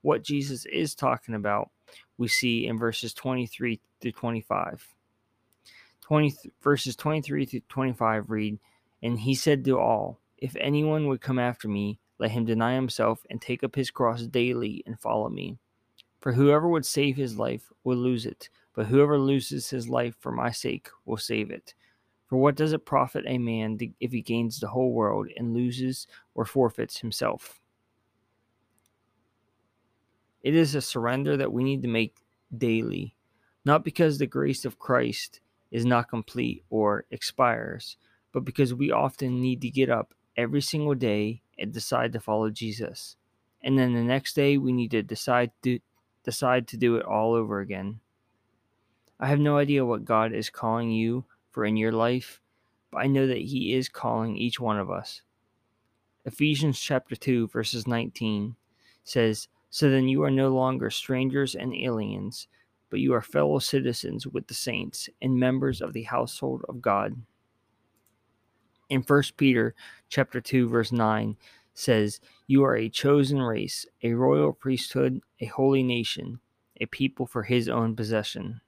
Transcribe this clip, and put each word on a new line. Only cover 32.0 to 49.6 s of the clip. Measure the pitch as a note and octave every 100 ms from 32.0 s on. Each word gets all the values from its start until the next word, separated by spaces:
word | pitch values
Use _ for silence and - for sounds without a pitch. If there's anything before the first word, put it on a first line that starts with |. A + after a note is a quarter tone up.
| A2 _ _ _ _ A#2
daily, | A#2+ A2+ A#2 F2+ G#2 _ _ _ _ _
not | C#3 D#3
because | - - D#3+ C#3+
the | C#3+
grace | C3+ C#3+ C3
of | C3 -
Christ | - B2 B2 A#2 - - _ _ _
is | A#2
not | A#2+ B2 A#2+
complete | A#2 - A#2+ A#2+ - _
or | A2 G#2 G#2 -
expires, | G#2+ - - B2 A2+ A2+ - - - _ _ _
but | C#3
because | - - C3+
we | B2 C#3
often | A#2 C3+ - C3 B2+
need | B2+ B2+
to | B2+
get | C3+ C3
up | A#2 - _ _ -
every | A#2+ C#3+
single | - D#3 D3
day | C3+ A#2+ G#2 G#2+ A#2 _ -
and | -
decide | A2+ - B2 A#2+
to | A#2
follow | - G#2+ A2
Jesus. | G#2+ A2 G#2+ A2 - - - _ _ _ _
And | B2+ C3+
then | B2+
the | A#2+
next | A#2 C3 -
day, | - C#3+ C#3+
we | C3
need | B2 A#2
to | A#2
decide | G#2 A2 - B2 A#2+ _
to, | B2+ B2 _ _ _ _
decide | - - C3 B2+ A#2
to | A2+
do | A#2+ A#2
it |
all | - G#2 A2
over | A#2 G#2+ G2+
again. | G2 F#2+ G2 A2 _ _ _ _ _ _ _ _ _ _ _ _
I | C3+
have | C#3+
no | D3
idea | D3